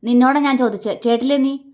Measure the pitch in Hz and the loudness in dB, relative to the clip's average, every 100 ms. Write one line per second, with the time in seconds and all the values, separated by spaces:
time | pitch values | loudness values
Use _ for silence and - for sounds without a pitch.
0 | - 240 254 277 285 254 247 208 214 - | 0 2 4 2 0 0 -2 -4 -8 -4
1 | 240 233 247 285 269 277 - | -2 0 0 0 -2 -4 -14